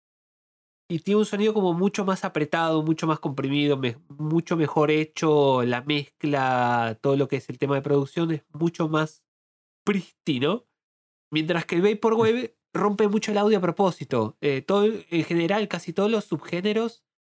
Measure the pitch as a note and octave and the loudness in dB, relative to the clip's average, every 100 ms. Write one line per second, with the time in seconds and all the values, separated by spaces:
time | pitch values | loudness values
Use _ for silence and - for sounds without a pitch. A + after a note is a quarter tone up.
0 | _ _ _ _ _ _ _ _ - E3 | _ _ _ _ _ _ _ _ -8 -6
1 | - G#3 G#3 G3+ G#3+ G#3+ F#3 E3+ G3 G#3 | 0 0 0 0 0 2 0 2 0 0
2 | F#3+ F#3 F#3+ D#3+ D3+ E3 E3 D#3+ D#3 D#3+ | -2 -2 -4 -4 -2 0 0 0 0 0
3 | D#3+ D#3 D3+ C3+ C3+ C#3+ D3 C#3 B2+ A#2 | -2 -2 -4 -4 -2 0 2 0 -2 -6
4 | - C#3+ D3+ E3 E3+ E3 D3 D#3+ D3+ D#3 | -12 -8 -2 -2 0 0 0 2 2 2
5 | D#3 - D#3+ D3+ C#3 B2+ A#2+ A#2+ C#3 D3 | 0 -2 2 4 4 4 2 -2 -2 -2
6 | C3+ _ D3 C#3 C3 B2 A#2+ A#2+ A2+ A2+ | -4 _ -2 0 2 2 2 0 0 -2
7 | C#3 C#3 C3+ C3 - B2 C#3 C#3 C#3+ C#3+ | 0 0 0 -4 -6 -6 -2 -2 0 0
8 | C#3 E3+ E3 D#3 - D3 E3+ E3+ D#3 D#3 | 0 -2 -2 -4 -8 -4 -2 -2 -2 0
9 | D#3 - _ _ _ _ _ _ - G#3 | -2 -6 _ _ _ _ _ _ -4 -4
10 | - _ - B2+ C#3+ A3+ - _ _ _ | -6 _ -4 -2 -2 -2 -8 _ _ _
11 | _ _ _ D3+ D#3 E3+ - F3 G#3 A3 | _ _ _ -2 0 -2 -2 0 2 2
12 | A3+ A3+ A3 A#3+ A3 _ _ - G#3 G#3 | 0 2 2 0 -4 _ _ -2 0 2
13 | G#3+ G#3 G#3+ G3+ G#3 G#3 F3+ E3 F#3+ - | 2 0 0 0 2 2 0 2 0 0
14 | C#3+ B2+ A2 - C#3+ C3+ - G3+ G#3+ A3 | -2 -2 -2 -2 -2 -2 0 2 2 0
15 | - E3+ D#3 E3+ E3 G#3 G#3 F3 - E3 | -4 -4 -2 -2 0 -2 -2 -6 -6 -2
16 | G#3 A3 - D3+ - F3 G#3 G#3+ A3+ - | 0 0 -2 -8 -6 -4 -2 -2 -4 -8
17 | _ _ _ _ | _ _ _ _